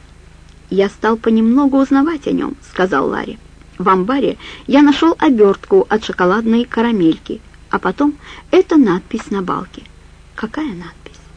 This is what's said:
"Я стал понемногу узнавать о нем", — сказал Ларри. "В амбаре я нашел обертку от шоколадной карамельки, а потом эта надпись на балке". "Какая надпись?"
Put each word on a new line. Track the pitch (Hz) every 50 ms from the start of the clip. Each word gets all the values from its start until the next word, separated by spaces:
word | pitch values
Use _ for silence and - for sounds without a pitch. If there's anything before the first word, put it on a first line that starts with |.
| - - - - - - - - - - - - - -
"Я | 190 190 196 202
стал | - - - 214 226
понемногу | 226 - 233 220 226 220 226 240 277 285 269 269 269
узнавать | 269 - 277 269 277 330 330 285 -
о | -
нем", — | - - - - - - - -
сказал | - - 185 190 - 135 -
Ларри. | - 107 - - - - - - - - - - - -
"В | - 180
амбаре | 196 190 185 180 214 269 285 220 175 - - - - - - -
я | - 240 285
нашел | 294 294 277 - 320 320 - -
обертку | - 311 254 214 208 196 185 - - - 202 190 - -
от | 208 220 -
шоколадной | - 180 - 185 180 190 226 226 226 226 233 240
карамельки, | - - 226 226 233 226 196 170 160 - - - - 233 - - - - - - -
а | -
потом | 196 - 185 185 - 285 294 294 - - - - - - -
эта | - 370 370 - 349
надпись | 302 254 202 170 185 - - - 220 - -
на | 208 196
балке". | 185 - - - 185 - - - - - - - - - - - - - -
"Какая | - 220 220 - 311 311 277 185
надпись?" | 170 170 170 - - - - - - - - -